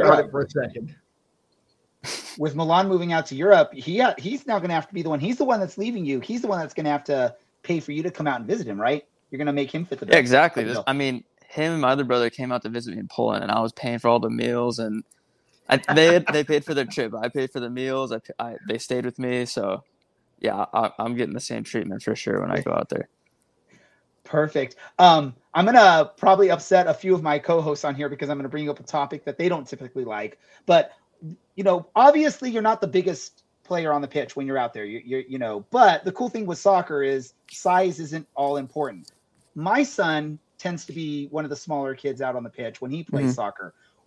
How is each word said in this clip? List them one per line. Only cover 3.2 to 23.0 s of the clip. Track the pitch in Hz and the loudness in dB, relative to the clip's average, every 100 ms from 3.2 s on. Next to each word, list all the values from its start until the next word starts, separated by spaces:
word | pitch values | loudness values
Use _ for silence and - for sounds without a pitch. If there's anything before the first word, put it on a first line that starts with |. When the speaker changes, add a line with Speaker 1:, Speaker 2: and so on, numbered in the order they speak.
| - | -2
Speaker 1:
to | |
Europe, | 135 190 180 147 | 0 2 2 0
he, | 131 160 202 | -4 -8 -2
uh, | 254 - | -2 -2
he's | 170 269 262 | -8 -10 -6
now | 208 | -6
gonna | 175 | -4
have | 165 - | -6 -6
to | |
be | 190 | -10
the | 160 | -6
one. | 147 | -4
He's | 175 247 | -4 -4
the | |
one | 269 220 | -2 -2
that's | 185 - | -4 -6
leaving | 220 226 | -8 -6
you. | 147 131 | -6 -6
He's | - 233 | -6 -8
the | 233 | -4
one | 180 | -4
that's | 151 | -6
gonna | - 151 | -6 -4
have | 143 | -4
to | - 139 123 - _ _ | -2 -2 -2 -4 _ _
pay | - 165 | -4 -4
for | 143 | -4
you | 151 | -6
to | 170 | -6
come | - 151 | -4 -4
out | 123 | -4
and | 113 | -4
visit | 226 123 | -4 -4
him, | 101 | -2
right? | 120 147 - _ _ | -2 -2 -6 _ _
You're | 139 | -6
gonna | 147 | -4
make | 143 135 | -2 -2
him | 165 | -4
fit | 175 131 | -6 -8
the | 104 | 2
bill. | |
Speaker 3:
Yeah, | 131 | 4
exactly. | 123 135 165 127 | 6 6 6 2
Speaker 1:
Fit | 113 | -4
the | |
Speaker 3:
This, | 110 | -4
Speaker 1:
bill. | 131 | -2
Speaker 3:
I | |
mean, | 139 139 123 - _ _ | -2 -2 -4 -12 _ _
him | - 160 | -4 -2
and | 160 | 0
my | 131 | 2
other | 135 | 2
brother | 127 123 117 | 2 0 0
came | - 127 | -2 -6
out | 123 | -6
to | 110 | -6
visit | 120 117 | -8 -8
me | 95 | -10
in | 98 | -10
Poland, | - 113 104 | -2 -2 0
and | 98 | 0
I | 110 | 0
was | 113 | -2
paying | - 123 117 | -4 -8 -2
for | 120 | 2
all | 117 | 2
the | 113 | 2
meals, | 117 117 120 120 117 | -2 -2 -2 -2 -4
and | 110 107 - _ _ _ _ _ - | -6 -6 -10 _ _ _ _ _ 0
I, | 135 - | 0 4
they, | 151 165 175 - | 6 8 6 4
they | 151 | -2
paid | 143 147 | 0 -2
for | - | 0
their | 143 117 | -4 -4
trip. | - 113 | -4 -6
I | 110 117 | -4 -6
paid | 139 131 | -4 -4
for | 131 | -6
the | 120 | -8
meals. | 127 131 135 127 | -6 -4 -4 -4
I, | 113 - - | -8 -12 -12
I, | 117 - - | -10 -10 -8
they | 117 | -6
stayed | - 127 | -2 -4
with | 123 - | -4 -6
me. | 127 123 | -4 -2
So, | 123 123 98 95 _ _ _ _ _ - | -2 -4 -4 -4 _ _ _ _ _ -4
yeah, | 107 98 - | -4 -2 -2
I, | 113 110 - | 0 -2 -2
I'm | 113 | -6
getting | 120 120 | -4 -4
the | 123 | -6
same | - 113 | -8 -10
treatment | 113 117 98 95 | -6 -6 -6 -6
for | - | -6
sure | 113 113 101 | -4 -2 -2
when | 92 | -2
I | - | -2
go | 50 | -2
out | 50 - | -2 -2
there. | - | -6